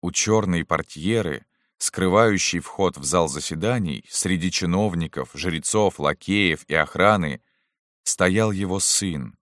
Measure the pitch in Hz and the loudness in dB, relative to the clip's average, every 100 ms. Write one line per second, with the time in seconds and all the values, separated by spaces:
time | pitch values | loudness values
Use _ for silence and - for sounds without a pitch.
0 | 90 90 107 110 101 85 80 80 76 - | -4 -2 2 2 2 -2 0 -2 -4 -6
1 | 85 113 90 69 _ _ _ _ - - | -2 -2 -2 -6 _ _ _ _ -6 0
2 | 92 98 113 98 - 85 - - 95 76 | 2 6 6 4 0 -4 -6 0 0 0
3 | 67 87 80 69 - 80 101 123 90 69 | -2 0 0 -2 -6 -4 -2 -2 -2 -6
4 | - - 95 92 90 - 90 90 107 85 | -8 -4 0 0 0 -2 0 0 0 -2
5 | 80 - 64 73 87 80 - 107 104 - | -4 -6 -10 -6 -4 -4 -2 2 0 0
6 | 73 76 - 101 95 78 - 80 76 - | -2 -2 -2 2 2 0 -2 0 0 2
7 | 98 104 78 67 _ _ _ _ _ _ | 4 4 0 -6 _ _ _ _ _ _
8 | - - 92 98 110 95 98 95 - - | -8 0 2 4 0 0 -2 -2 0 0
9 | 98 78 60 - | -2 -6 -8 -16